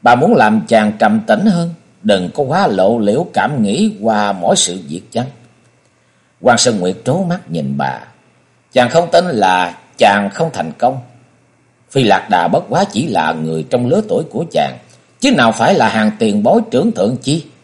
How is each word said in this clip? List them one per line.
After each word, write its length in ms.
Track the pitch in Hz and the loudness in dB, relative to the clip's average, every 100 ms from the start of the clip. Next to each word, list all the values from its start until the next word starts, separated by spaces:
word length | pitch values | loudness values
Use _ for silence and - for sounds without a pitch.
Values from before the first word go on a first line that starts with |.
Bà 120 | 117 | 4
muốn 200 | 123 165 | 4 4
làm 260 | 220 110 110 85 | 4 4 2 2
chàng 240 | 113 107 104 | 2 2 0
trầm 220 | 107 110 104 | 0 0 0
tĩnh 200 | 107 - | 0 2
hơn, 240 | 175 170 170 _ _ | 0 -2 -8 _ _
đừng 280 | 104 98 90 | 0 0 0
có 80 | - | -4
quá 240 | 135 165 190 | -2 0 0
lộ 320 | 98 95 117 | 2 2 2
liễu 280 | 104 120 175 | 0 0 -2
cảm 300 | - 104 143 | -2 -2 -2
nghĩ 300 | 104 120 214 98 | -2 0 -2 -2
qua 320 | 110 107 104 | -2 0 -2
mỗi 240 | 98 87 190 | -2 0 0
sự 240 | - 90 73 | 0 -4 -10
việc 140 | 82 - | -14 -8
chăng? 160 | 117 131 - _ _ _ _ _ _ _ _ _ _ | -8 -8 -12 _ _ _ _ _ _ _ _ _ _
Quan 180 | 123 117 | 0 2
Sơn 220 | 127 107 | 0 0
Nguyệt 160 | 90 95 | -2 -4
trố 200 | - 160 | -4 -2
mắt 260 | 185 170 - | -2 -6 -6
nhìn 240 | 80 69 69 | -6 -6 -4
bà. 240 | 67 60 - _ _ _ _ _ _ | -4 -6 -14 _ _ _ _ _ _
Chàng 180 | 127 120 | 0 2
không 180 | 165 175 | 2 2
tin 120 | 170 | 2
là 540 | 180 123 95 92 87 - _ - | 2 0 2 2 0 -6 _ 2
chàng 300 | 107 101 101 | 4 4 0
không 160 | - 160 | -4 -4
thành 200 | 101 - - | -4 -8 -2
công. 200 | 123 131 - - _ _ _ _ _ _ _ | -2 -2 -12 -20 _ _ _ _ _ _ _
Phi 120 | 135 | 0
Lạc 240 | 113 95 - | 2 2 2
Đà 180 | 92 85 | 0 2
bất 160 | 120 - | -2 -2
quá 160 | 139 202 | -2 -2
chỉ 140 | - - | -2 -2
là 260 | 92 80 | -2 -2
người 340 | 80 78 80 78 | -4 -4 -6 -2
trong 160 | 123 123 | -2 0
lứa 140 | 175 214 | 0 0
tuổi 160 | 82 80 | -4 -4
của 140 | - - | -8 -4
chàng, 280 | 80 71 64 - _ _ _ | -2 -4 -6 -20 _ _ _
chứ 100 | 269 | 0
nào 200 | 208 117 | 2 2
phải 220 | 110 120 | 2 2
là 140 | 185 113 | 2 2
hàng 220 | 110 107 107 | 2 -2 0
tiền 240 | 110 104 | -2 0
bối 180 | 107 208 220 | 2 2 0
trưởng 220 | 127 220 | -2 0
thượng 240 | 214 92 127 | 0 -2 -2
chi. 280 | - 156 143 - | -4 -4 -6 -20